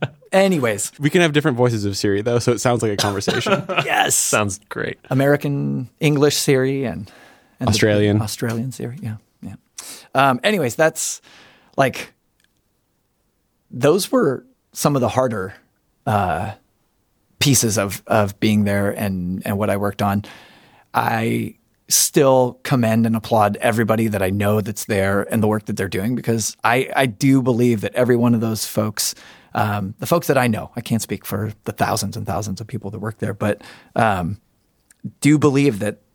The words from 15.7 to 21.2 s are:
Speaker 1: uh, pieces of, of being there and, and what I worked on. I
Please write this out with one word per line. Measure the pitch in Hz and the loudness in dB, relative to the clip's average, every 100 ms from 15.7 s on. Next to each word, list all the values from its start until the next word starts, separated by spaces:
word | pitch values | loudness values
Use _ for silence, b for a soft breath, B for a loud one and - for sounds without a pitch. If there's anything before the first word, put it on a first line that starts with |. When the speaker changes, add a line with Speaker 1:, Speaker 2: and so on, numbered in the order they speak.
| _ _ _ - | _ _ _ -2
Speaker 1:
uh, | 104 92 78 110 - _ _ _ _ _ _ _ - | 0 0 -2 -6 -10 _ _ _ _ _ _ _ -4
pieces | 147 131 127 104 | 0 2 2 0
of, | 98 - - | -2 -4 -2
of | 110 101 - | 0 0 0
being | 110 107 | 0 2
there | 101 101 101 | 2 0 -2
and, | 104 104 95 87 92 - | -2 -4 -4 -4 -6 -4
and | 101 | -4
what | 104 | -2
I | 98 | -2
worked | 101 101 | -2 -2
on. | 101 101 98 B B B B B B | 0 0 -4 B B B B B B
I | 120 117 113 | -2 -2 0